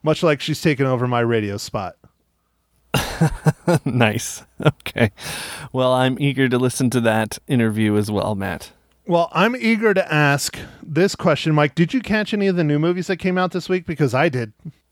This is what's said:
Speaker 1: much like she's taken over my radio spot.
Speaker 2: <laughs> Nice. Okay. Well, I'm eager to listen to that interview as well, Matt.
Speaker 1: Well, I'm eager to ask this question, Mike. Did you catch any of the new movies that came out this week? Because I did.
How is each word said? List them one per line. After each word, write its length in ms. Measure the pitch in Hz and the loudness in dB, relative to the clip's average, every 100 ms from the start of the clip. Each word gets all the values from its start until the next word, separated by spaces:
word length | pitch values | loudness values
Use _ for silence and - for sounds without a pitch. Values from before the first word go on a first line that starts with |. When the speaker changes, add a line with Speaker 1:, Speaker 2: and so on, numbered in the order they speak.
Speaker 1:
much 220 | 151 151 | -2 2
like 160 | 170 147 | 2 0
she's 200 | - 147 | -2 0
taken 260 | 165 135 135 | 0 2 0
over 200 | 127 123 | 0 0
my 140 | 120 | 0
radio 360 | 117 117 104 101 | 2 0 0 -4
spot. 380 | - 110 92 - - _ _ _ _ _ _ _ _ | -6 -8 -8 -12 -20 _ _ _ _ _ _ _ _
Speaker 2:
<laughs> 120 | - - - 160 - 156 - - 165 | -4 -4 0 -2 2 -2 0 0 0
Nice. 580 | 139 123 110 107 - - - _ | 0 2 2 0 -8 -12 -18 _
Okay. 520 | 151 - - - 117 - - - - - 143 | -2 0 -8 0 -2 -2 -12 -10 -12 -14 -8
Well, 200 | 131 127 | -2 2
I'm 240 | 127 131 127 | 2 2 0
eager 300 | 143 131 131 | -2 2 2
to 100 | 123 | 2
listen 320 | 127 - 127 | 0 2 0
to 100 | 123 | 2
that 360 | 113 110 107 - - | 2 2 0 -6 -2
interview 500 | 123 113 107 107 104 | 2 2 2 2 2
as 140 | 104 | 0
well, 240 | 104 104 | -2 -2
Matt. 380 | 101 98 82 - _ _ _ - | -4 -6 -8 -12 _ _ _ -2
Speaker 1:
Well, 220 | 170 170 | 0 0
I'm 220 | 160 214 | 0 0
eager 400 | 254 220 226 220 | 0 0 2 2
to 180 | 190 - | 2 0
ask 460 | 151 147 143 - - - - | 2 2 2 -4 -10 -16 -18
this 320 | - 151 190 | -4 0 0
question, 400 | - 185 - 165 | 0 0 0 2
Mike. 220 | 151 147 - | 2 2 2
Did 180 | 170 | 0
you 60 | 262 | 0
catch 340 | - 220 214 | -2 -2 -2
any 140 | 202 196 | 0 0
of 80 | 180 | 0
the 80 | |
new 160 | 151 147 | 2 2
movies 260 | 165 180 170 | 0 0 -4
that 120 | 180 | -2
came 200 | 185 180 | -2 0
out 140 | 185 | -2
this 160 | 185 - | -4 -2
week? 180 | 185 170 | -4 -4
Because 280 | 156 143 | -2 0
I 140 | 127 165 | 2 2
did. 240 | 127 113 _ 160 - _ | 0 -6 _ -20 -20 _